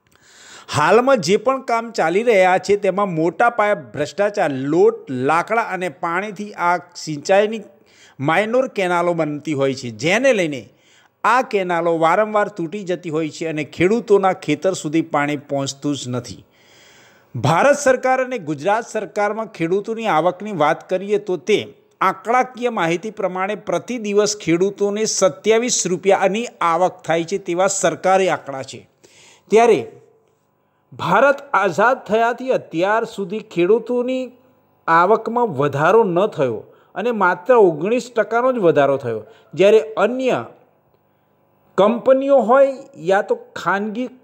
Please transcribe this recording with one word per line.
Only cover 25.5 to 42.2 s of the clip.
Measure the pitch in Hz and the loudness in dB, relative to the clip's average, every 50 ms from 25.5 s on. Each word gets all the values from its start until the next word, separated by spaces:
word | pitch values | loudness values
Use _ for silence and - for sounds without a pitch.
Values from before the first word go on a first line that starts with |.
| 220 226 240 247 - - - 175 | 2 2 2 0 -2 -2 -2 -2
રૂપિયાની | 185 156 - 190 190 - 185 190 190 220 240 220 - - | -4 -2 2 2 2 4 2 0 0 -2 -6 -8 -6 -4
આવક | 170 170 165 165 185 175 170 - - | -2 0 2 2 0 0 -2 -4 -4
થાય | - 165 170 170 | -2 -2 -2 -2
છે | 165 202 190 | -4 -6 -6
તેવા | 196 - 170 170 185 196 | -6 -4 -2 0 0 0
સરકારી | 190 - - 170 160 - - 185 190 190 190 175 | 0 0 -2 -2 -2 0 0 2 2 4 2 2
આંકડા | 151 127 - - 139 135 | 0 -2 -4 -8 -12 -12
છે. | 127 - - 104 - _ _ _ _ _ _ _ - - _ _ _ - | -12 -14 -16 -18 -20 _ _ _ _ _ _ _ -20 -20 _ _ _ 2
ત્યારે | 196 220 233 240 202 143 110 - - - _ _ _ _ _ _ _ _ _ _ _ _ _ _ _ _ _ _ 135 | 4 4 6 6 4 2 0 -4 -12 -20 _ _ _ _ _ _ _ _ _ _ _ _ _ _ _ _ _ _ -14
ભારત | 117 127 156 180 208 262 285 277 - - - - | -8 -4 0 2 4 4 4 2 0 -2 -2 0
આઝાદ | 190 196 196 160 170 202 240 262 247 - | 0 0 0 2 2 2 2 2 0 -2
થયાથી | - 208 226 233 233 247 240 254 262 | -2 0 0 0 0 -2 -2 -2 -2
અત્યાર | 240 165 127 - - 160 175 196 214 226 226 | -2 -2 -4 -6 -4 -2 0 0 0 0 -2
સુધી | 214 - 196 196 175 202 220 | -4 -6 -8 -8 -8 -8 -10
ખેડૂતોની | 214 - - 170 170 180 220 233 220 - 247 247 240 247 262 254 254 240 - _ _ _ _ _ _ _ _ _ _ - | -10 -6 -2 0 2 2 2 2 0 -2 -4 -2 -2 -2 -4 -4 -6 -8 -12 _ _ _ _ _ _ _ _ _ _ 2
આવકમાં | 165 165 175 190 220 214 220 220 233 240 240 226 | 2 4 4 4 2 2 0 -2 -2 -2 -2 -2
વધારો | 151 127 143 147 127 139 151 170 202 226 220 | 0 -2 -2 -2 0 0 2 4 4 4 4
ન | 196 170 170 202 220 | 2 2 0 0 -2
થયો | - - 139 123 113 - - - _ _ _ _ - | -2 -2 -2 -2 -2 -6 -10 -16 _ _ _ _ -10
અને | - 202 247 | -6 -4 -4
માત્ર | 240 208 190 180 180 180 - - 254 | -2 0 0 0 0 0 0 2 6
ઓગણીસ | 240 208 180 160 143 156 202 240 254 - - - | 6 6 6 4 2 -2 -2 -2 -2 -4 -2 -2
ટકાનો | 226 208 214 226 233 240 262 254 | -2 -2 0 0 0 0 0 0
જ | 240 | 2
વધારો | 190 165 143 147 139 139 139 131 | 2 2 4 4 4 2 2 -2
થયો, | 131 120 113 107 - - - _ _ _ - | -4 -6 -8 -8 -10 -14 -20 _ _ _ 0
જ્યારે | 151 185 202 220 220 | 2 4 6 6 6
અન્ય | - - - 160 190 220 247 262 262 247 190 127 113 - - _ _ _ _ _ _ _ _ _ _ _ _ _ _ _ _ _ _ _ _ _ _ _ _ - | 4 0 -2 -2 -2 -2 -2 -2 -2 -2 -2 -2 -4 -8 -14 _ _ _ _ _ _ _ _ _ _ _ _ _ _ _ _ _ _ _ _ _ _ _ _ 2
કંપનીઓ | 185 214 240 233 - 262 262 262 | 2 2 2 2 2 2 2 2